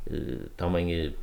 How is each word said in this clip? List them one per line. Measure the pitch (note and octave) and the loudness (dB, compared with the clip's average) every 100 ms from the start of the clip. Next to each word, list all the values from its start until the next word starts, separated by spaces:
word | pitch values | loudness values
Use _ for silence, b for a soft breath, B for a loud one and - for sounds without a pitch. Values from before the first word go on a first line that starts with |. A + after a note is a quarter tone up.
| - | 4
eh, | D2+ - B1+ - - | -2 -2 -4 -6 -2
também, | F2 F2 F2 | 2 4 4
eh, | E2+ D2+ - | 2 0 -2